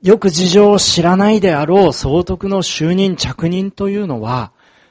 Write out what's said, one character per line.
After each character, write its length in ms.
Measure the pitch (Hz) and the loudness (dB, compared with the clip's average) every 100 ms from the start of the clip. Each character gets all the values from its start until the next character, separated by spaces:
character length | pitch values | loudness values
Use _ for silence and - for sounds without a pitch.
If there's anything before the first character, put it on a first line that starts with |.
よ 160 | 185 214 | 2 2
く 140 | 196 | 2
事 180 | 156 185 | 0 2
情 220 | 196 208 | 4 4
を 80 | 202 | 4
知 240 | - 175 | 0 0
ら 140 | 170 185 | 2 2
な 140 | 208 | 2
い 80 | 220 | 2
で 140 | 190 | 0
あ 120 | 143 151 | 0 2
ろ 220 | 190 175 | 2 2
う 40 | |
総 300 | - 135 165 | 0 -2 -2
督 260 | 180 185 196 | -2 -6 -4
の 140 | 196 | -4
就 300 | - - 160 | -4 -4 -2
任 240 | 185 196 175 | 0 -2 -2
着 320 | - - 165 | -6 -4 -4
任 240 | 180 196 | -4 -6
と 160 | - 196 | -6 -6
い 80 | 202 | -4
う 100 | 190 | -6
の 140 | 120 | -6
は、 320 | 107 127 101 _ _ _ _ | -4 -6 -6 _ _ _ _